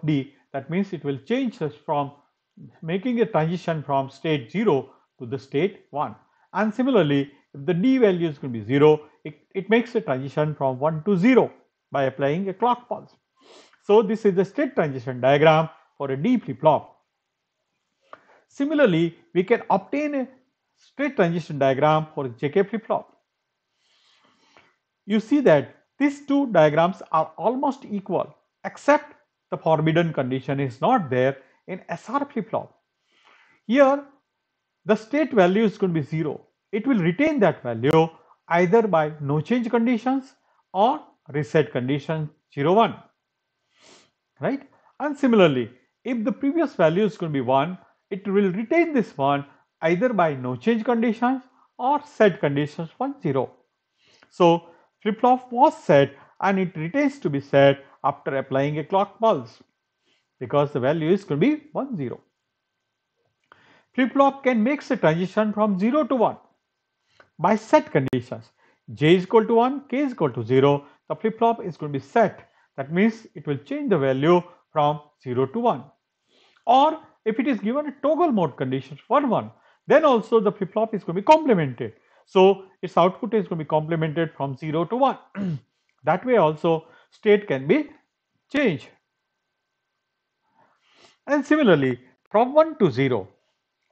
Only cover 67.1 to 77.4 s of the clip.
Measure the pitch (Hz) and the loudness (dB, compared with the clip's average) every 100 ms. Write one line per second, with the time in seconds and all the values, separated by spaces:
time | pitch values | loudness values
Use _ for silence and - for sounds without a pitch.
67.1 | _ _ - 165 214 - 302 - 156 135 | _ _ -4 0 0 2 2 2 -2 0
68.1 | 127 113 113 113 _ _ _ - 107 151 | -4 -6 -14 -16 _ _ _ -18 -2 4
69.1 | 185 180 226 220 226 247 277 - 254 285 | 4 4 2 4 2 2 -2 -6 -4 -4
70.1 | 247 151 120 110 131 139 143 - _ - | -2 -4 -4 0 2 4 2 -4 _ -12
71.1 | 151 220 220 226 226 185 156 151 139 - | -6 -6 0 -2 -2 -6 -12 -8 -10 -2
72.1 | 233 202 - - _ _ - 135 170 220 | 0 0 -2 -20 _ _ -14 -6 0 0
73.1 | 220 - 165 151 139 - 285 285 175 135 | 0 -14 -14 -8 -8 -6 -8 -2 0 0
74.1 | 131 151 175 170 - _ 156 147 147 - | 0 2 2 0 -18 _ -2 -2 -2 -10
75.1 | _ 131 123 135 233 240 147 - _ _ | _ -8 -4 -2 -2 -2 -2 -8 _ _
76.1 | _ _ _ _ _ - 254 294 311 - | _ _ _ _ _ 2 4 4 0 -12
77.1 | _ 220 214 | _ -6 -4